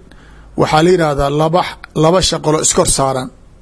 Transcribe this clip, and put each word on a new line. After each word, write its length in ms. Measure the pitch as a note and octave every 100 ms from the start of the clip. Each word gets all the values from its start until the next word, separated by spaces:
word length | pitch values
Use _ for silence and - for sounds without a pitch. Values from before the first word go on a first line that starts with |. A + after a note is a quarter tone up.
| - - - - - -
waxaa 260 | - D#3
la 60 | E3+
yidhaahdaa 400 | F#3 D#3 C#3 C#3
laba, 340 | D3 D#3+ F3 D#3+ - - -
laba 240 | D#3 F#3
shaqalo 380 | - D#3+ D3+ D#3
iskor 260 | - G3 E3
saaran. 420 | - C3+ C3 B2+ - - -